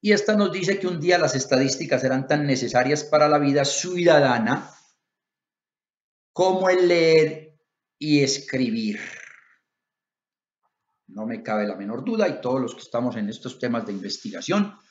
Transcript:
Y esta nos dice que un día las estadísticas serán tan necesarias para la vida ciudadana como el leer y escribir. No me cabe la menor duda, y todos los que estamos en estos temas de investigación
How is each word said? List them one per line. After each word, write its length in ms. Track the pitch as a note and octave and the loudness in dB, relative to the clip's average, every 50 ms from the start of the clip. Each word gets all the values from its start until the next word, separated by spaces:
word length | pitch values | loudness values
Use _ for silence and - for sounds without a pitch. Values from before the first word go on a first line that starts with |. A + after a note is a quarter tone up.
Y 120 | - G#3 | 4 4
esta 220 | G#3 G#3 - - G#3+ | 2 2 4 0 2
nos 160 | G#3 G3+ F#3 | 2 2 0
dice 280 | D#3+ F#3+ F3+ F3 F#3+ - | 0 -2 -2 -2 -2 -2
que 80 | - | -2
un 120 | F3+ F3+ D#3+ | -4 -4 -2
día 200 | D3 F3 F3+ F3 | 2 2 2 4
las 160 | D#3+ C#3+ C3+ | 2 0 0
estadísticas 640 | C3+ B2+ - C3+ B2+ C#3 C3+ - - D#3+ - C#3 B2+ | -4 -2 0 2 2 2 0 -2 -4 -4 -2 -2 0
serán 260 | - C3 C3 C3 C3+ | 0 0 0 -2 0
tan 200 | - D3+ D3 D3 | 0 0 0 2
necesarias 580 | C#3+ C3 B2 A#2+ A2+ G#2+ B2 B2+ C3+ D3 D3 - | 0 0 -2 -2 0 0 2 2 2 0 -2 -2
para 240 | - - D3+ D3+ D3 | 0 2 4 4 4
la 100 | D3+ D3 | 4 2
vida 280 | D3 C#3 C#3 D3 C3+ | 2 2 2 2 0
ciudadana 1080 | C#3 - - - F3+ F3+ F3 F3 E3+ D#3+ D3 C#3+ C3 B2 A#2 A2 A2+ C3 - - - - - _ _ _ _ _ _ _ _ _ _ _ _ _ _ _ _ _ _ _ _ _ _ _ _ _ _ _ _ _ _ | 0 -2 -4 -4 -4 -4 2 4 6 6 6 6 4 2 0 0 -2 -2 -4 -6 -14 -20 -20 _ _ _ _ _ _ _ _ _ _ _ _ _ _ _ _ _ _ _ _ _ _ _ _ _ _ _ _ _ _
como 380 | _ - F#3 F#3 F3+ - F#3+ F#3 | _ 0 2 2 2 2 2 2
el 160 | F#3 F#3 F3+ | 4 4 4
leer 720 | F3 F3 E3+ E3 E3 D#3+ D#3+ D#3 D3+ - - - - _ _ _ _ _ _ _ _ _ _ | 4 4 4 4 6 6 6 4 4 -2 -8 -16 -20 _ _ _ _ _ _ _ _ _ _
y 240 | D3 D#3 D3 D3 | 0 2 4 4
escribir. 800 | C#3 B2+ - - - - - C3 C3 A#2 A2 A#2 A2 G#2+ G#2 - - - - - - - - - _ _ _ _ _ _ _ _ _ _ _ _ _ _ _ _ _ _ _ _ _ _ _ _ _ _ _ _ _ _ _ _ _ _ | 4 2 0 -4 -6 -6 -4 -2 -2 -2 -2 -2 -4 -4 -6 -6 -10 -14 -16 -18 -20 -20 -20 -20 _ _ _ _ _ _ _ _ _ _ _ _ _ _ _ _ _ _ _ _ _ _ _ _ _ _ _ _ _ _ _ _ _ _
No 180 | - G2+ A2 | -16 -12 -10
me 160 | A2+ A2+ G#2+ | -10 -10 -10
cabe 240 | - - A2 G#2+ G#2 | -8 -6 -4 -4 -4
la 80 | G#2 F#2+ | -6 -6
menor 300 | F#2 G2 G#2 A2+ C3 C#3+ | -10 -10 -10 -10 -8 -6
duda, 240 | - A3+ A3 G#3 - | -6 -2 -2 -2 -2
y 120 | - - | -2 -6
todos 200 | - B2+ B2+ C3+ | -4 -4 -2 -2
los 140 | B2+ A2 - | -4 -6 -8
que 80 | - | -14
estamos 340 | - - - A#2 B2 B2 A2 | -20 -8 -6 -4 -4 -4 -4
en 120 | A2+ G#2 G2+ | -4 -6 -6
estos 300 | - - - B2 - - | -8 -10 -14 -16 -10 -8
temas 260 | - A#2+ A#2+ A#2 G#2+ | -6 -4 -4 -4 -4
de 80 | G#2 | -6
investigación 840 | G2+ G2 F#2 G2+ - - - G#2+ - - - - F3+ G#3 G3+ G3+ - _ _ _ | -10 -10 -8 -10 -12 -10 -12 -12 -12 -10 -6 -2 -2 -2 -2 -2 -6 _ _ _